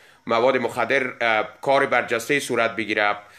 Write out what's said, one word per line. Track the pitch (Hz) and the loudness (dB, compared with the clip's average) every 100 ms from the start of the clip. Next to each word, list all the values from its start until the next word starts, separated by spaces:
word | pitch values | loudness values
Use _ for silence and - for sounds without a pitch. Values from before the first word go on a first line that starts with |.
| - _ - | -20 _ -2
مواد | 117 127 127 | 2 2 2
مخدر، | 117 127 117 135 127 - | -2 -2 0 0 -2 -2
اه، | 117 110 101 - | 0 0 -2 -6
کار | 139 135 131 | 0 2 2
برجسته‌ای | 123 107 117 - 143 | 0 0 -2 -2 -2
صورت | 135 117 113 95 | -2 0 0 -2
بگیره، | 104 107 | -4 0
اه، | 104 104 - | 0 -2 -8